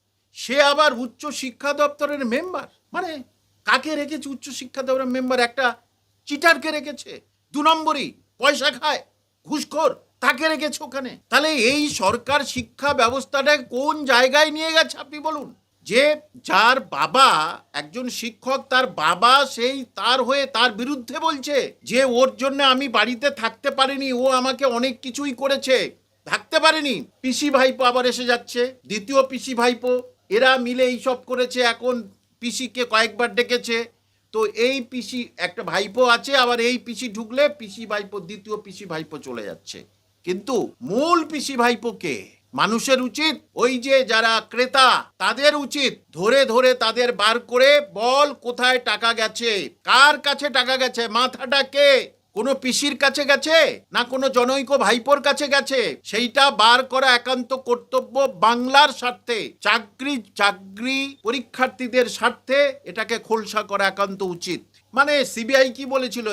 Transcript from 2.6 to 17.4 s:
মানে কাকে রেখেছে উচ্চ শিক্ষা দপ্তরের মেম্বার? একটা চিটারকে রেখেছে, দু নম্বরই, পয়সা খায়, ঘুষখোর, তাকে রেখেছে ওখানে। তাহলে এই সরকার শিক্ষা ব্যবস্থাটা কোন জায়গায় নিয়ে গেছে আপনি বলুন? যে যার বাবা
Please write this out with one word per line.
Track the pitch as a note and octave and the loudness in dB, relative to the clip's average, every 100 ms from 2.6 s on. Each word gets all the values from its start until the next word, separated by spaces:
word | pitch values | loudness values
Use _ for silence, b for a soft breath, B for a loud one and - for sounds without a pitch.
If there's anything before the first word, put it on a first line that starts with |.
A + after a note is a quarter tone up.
| - _ _ | -12 _ _
মানে | E4 F#4 D4+ - _ _ _ - | -8 -8 -10 -16 _ _ _ 0
কাকে | B3 D4 D4+ | 0 0 -6
রেখেছে | C#4+ D4+ C#4 | -6 -8 -10
উচ্চ | C4 - B3+ | -14 -12 -14
শিক্ষা | B3+ - | -14 -10
দপ্তরের | B3+ C4 B3+ B3+ | -4 -2 -2 -4
মেম্বার? | B3+ B3+ | -2 0
একটা | A#3+ B3+ B3+ A3+ _ _ _ _ - | 0 0 -2 -2 _ _ _ _ -10
চিটারকে | D4 E4+ D#4 D#4 | 0 2 2 0
রেখেছে, | D4+ D4 C4+ - - _ _ _ | -6 -8 -14 -16 -20 _ _ _
দু | C#4+ | -2
নম্বরই, | D4+ D#4+ D#4 C#4+ F3 - _ _ | 2 2 0 -2 -4 -10 _ _
পয়সা | C4 C#4 C#4 | 0 2 -2
খায়, | B3+ D#4 C4+ - _ _ _ D3+ | -2 -4 -4 -8 _ _ _ -8
ঘুষখোর, | D4+ - D4 D4+ - _ _ | -6 -4 -2 -2 -2 _ _
তাকে | B3 B3+ D#4+ | -2 0 -2
রেখেছে | D#4 D4+ - | -2 -4 -8
ওখানে। | D4 C4 B3+ E3 _ | -10 -10 -10 -14 _
তাহলে | B3 D#4 D4+ | 2 2 2
এই | A3 D4 D4 | 2 2 -2
সরকার | - F#3+ A#3 - C#4+ A#3 | -2 -2 -2 -2 -2 -2
শিক্ষা | B3+ A3+ _ C#4+ | -8 -10 _ -2
ব্যবস্থাটা | C4 A#3 C4 - C#4 C4+ D4 B3+ | 2 2 0 -4 -2 2 0 0
কোন | A#3+ C#4+ D#4 C#4 | -4 -2 -4 2
জায়গায় | A#3+ C4 C#4+ D#4 | 4 6 4 2
নিয়ে | D4+ D#4+ D#4+ | 0 0 0
গেছে | D#4 - | 0 -4
আপনি | D4 D4+ D4+ | -14 -8 -8
বলুন? | D4+ - - _ _ - | -8 -10 -18 _ _ -2
যে | A3 D4 D4+ _ - - | 2 2 0 _ -20 0
যার | G3 A3+ C4 - | 4 4 2 -2
বাবা | C#3 D3+ G3+ C4 E3 | -4 0 4 4 4